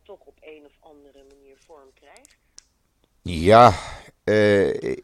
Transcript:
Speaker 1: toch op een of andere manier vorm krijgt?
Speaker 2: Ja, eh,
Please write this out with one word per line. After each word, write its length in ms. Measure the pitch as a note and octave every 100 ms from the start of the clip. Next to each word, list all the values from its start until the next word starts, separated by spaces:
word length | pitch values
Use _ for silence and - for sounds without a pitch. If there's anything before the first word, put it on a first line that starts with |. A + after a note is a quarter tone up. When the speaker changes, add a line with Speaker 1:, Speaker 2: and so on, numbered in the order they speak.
Speaker 1:
toch 160 | - F#3 -
op 120 | _
een 200 | D#3 D#3 C#3+
of 240 | _ D#3+
andere 320 | D3 C#3+ C#3 C3+
manier 260 | C#3 C#3 C3+ _
vorm 240 | D3+ C3+
krijgt? 440 | _ D3 G#3 C4+ _ _ - _ _ _ _ _ _
Speaker 2:
Ja, 500 | - E2 F2 A2+ A#2+ E2+ - - - _
eh, 680 | - G#2+ G#2 G2+ D#2 - - -